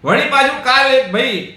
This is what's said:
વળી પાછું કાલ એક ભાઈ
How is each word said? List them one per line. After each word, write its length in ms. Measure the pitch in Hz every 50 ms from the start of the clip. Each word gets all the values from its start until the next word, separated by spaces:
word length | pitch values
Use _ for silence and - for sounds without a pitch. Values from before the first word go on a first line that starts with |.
| -
વળી 280 | 139 185 - - -
પાછું 260 | 285 269 269 269 269 - -
કાલ 240 | 254 254 269 277 269 262
એક 160 | 262 208 185
ભાઈ 320 | 180 220 247 262 214 175 - - -